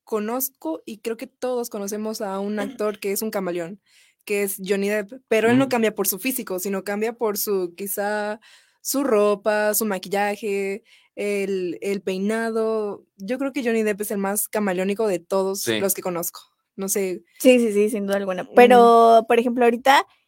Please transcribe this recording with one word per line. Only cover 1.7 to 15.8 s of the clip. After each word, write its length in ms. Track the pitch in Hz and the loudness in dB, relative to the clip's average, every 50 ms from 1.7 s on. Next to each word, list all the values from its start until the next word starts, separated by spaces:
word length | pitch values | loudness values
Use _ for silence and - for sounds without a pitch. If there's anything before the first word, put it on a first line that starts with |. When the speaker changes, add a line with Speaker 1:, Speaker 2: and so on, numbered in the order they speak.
Speaker 1:
conocemos 500 | - 214 202 196 214 214 214 214 220 214 | -8 -8 -8 -8 -6 -6 -6 -6 -6 -6
a 180 | 226 196 190 196 | -6 -6 -6 -4
un 200 | 202 208 214 208 | -4 -4 -4 -4
Speaker 2:
<clears throat> 200 | 202 196 - - | -4 -6 -6 -4
Speaker 1:
actor 200 | 208 214 208 - | -4 -4 -4 -4
que 100 | - 202 196 | -4 -4 -4
es 100 | 202 226 | -4 -4
un 80 | 220 208 | -4 -4
camaleón, 480 | 208 190 180 175 175 170 165 202 202 _ _ _ _ _ _ _ _ _ | -4 -4 -4 -4 -6 -8 -8 -12 -16 _ _ _ _ _ _ _ _ _
que 180 | - 208 202 202 | -4 -2 -2 -2
es 120 | 196 202 - 190 | -4 -4 -8 -4
Johnny 240 | 185 202 196 196 202 | -2 -2 0 0 0
Depp, 240 | 208 214 208 202 254 262 - | -2 -2 -4 -6 -12 -20 -4
pero 240 | _ 233 220 214 226 | _ 0 2 4 4
él 80 | 240 254 | 4 4
no 80 | 269 | 4
Speaker 3:
Mm. 40 | 262 | 2
Speaker 1:
cambia 240 | 254 240 226 214 208 | 2 0 0 0 0
por 100 | - 196 | 0 -2
su 120 | - - 190 | -2 -2 -2
físico, 380 | - 262 262 262 220 - 185 185 | -4 -4 -4 -4 -4 -6 -6 -6
sino 240 | 180 202 196 190 185 | -4 -4 -6 -6 -6
cambia 300 | 202 202 208 214 226 233 | -6 -6 -4 -4 -4 -4
por 240 | 226 240 214 202 202 | -4 -4 -4 -2 -4
su, 360 | - 220 202 190 185 175 170 | -4 -2 -2 -2 -2 -4 -6
quizá, 600 | - 202 202 - - 202 202 208 214 208 208 214 220 - _ - _ _ _ _ _ - | -10 -10 -8 -6 -4 -4 -4 -2 -4 -4 -6 -8 -10 -14 _ -20 _ _ _ _ _ -10
su 220 | - - 269 285 | -6 -4 -2 0
ropa, 680 | 277 233 208 208 208 208 202 202 220 214 208 208 214 208 | 2 2 4 4 2 2 0 0 0 0 2 0 0 0
su 100 | 208 226 | 0 -2
maquillaje, 960 | 214 196 185 - 185 175 196 202 208 208 208 - 208 196 196 196 196 196 214 - _ _ _ _ _ _ | -2 -4 -6 -6 -4 -2 -2 -2 -2 -4 -4 -6 -4 -4 -4 -4 -6 -6 -8 -12 _ _ _ _ _ _
el, 640 | - 202 208 202 202 196 190 196 190 180 180 160 - - | -6 -4 -4 -2 -2 -2 -2 -4 -4 -4 -6 -6 -6 -6
el 180 | 202 202 202 - | -6 -6 -4 -4
peinado. 1000 | - 190 185 196 202 220 226 226 226 220 226 220 220 220 220 214 208 196 - - _ _ | -4 -4 -2 -2 -2 -2 -2 -4 -4 -2 -2 -2 -2 -2 -2 -4 -6 -8 -10 -14 _ _
Yo 220 | - 190 190 247 254 | -16 -8 -8 -6 -4
creo 140 | 277 277 254 | -4 -4 -4
que 100 | 294 247 | -2 -2
Johnny 180 | 233 226 226 220 | 0 0 0 0
Depp 180 | 214 208 196 214 | 0 -2 -2 -4
es 80 | - | -6
el 80 | 220 202 | -4 -4
más 300 | 196 196 202 208 - - | -2 -2 -2 -4 -4 -4
camaleónico 580 | - 214 208 202 185 180 185 196 202 196 226 | -2 -2 0 0 0 0 -2 -2 -2 0 0
de 120 | 214 185 170 | 0 0 -2
todos 420 | 170 _ 196 190 190 190 196 202 | -2 _ -2 0 0 0 -2 -4
Speaker 3:
Sí. 200 | - - 220 - | -2 -2 0 0